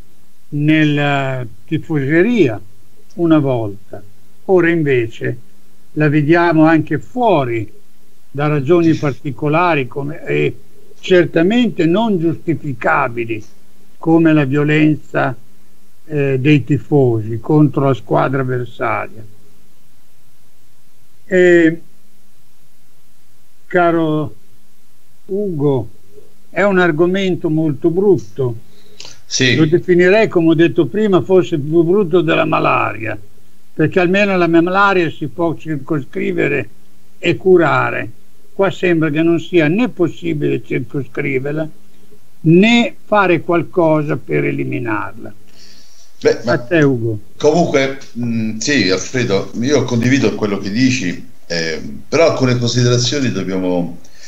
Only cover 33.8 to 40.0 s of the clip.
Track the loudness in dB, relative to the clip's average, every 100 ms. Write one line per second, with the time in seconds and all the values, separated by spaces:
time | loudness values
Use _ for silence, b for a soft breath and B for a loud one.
33.8 | 0 2 2 4 2 2 4 4 4 4
34.8 | 4 4 0 -2 -6 -2 -2 -2 -6 -6
35.8 | -2 -4 -4 -6 -2 0 0 0 -4 -8
36.8 | -10 -10 -10 -4 -2 2 6 6 6 2
37.8 | 0 -2 -6 -8 -10 -10 -6 0 0 2
38.8 | 2 2 2 2 2 2 2 2 4 2
39.8 | 0 0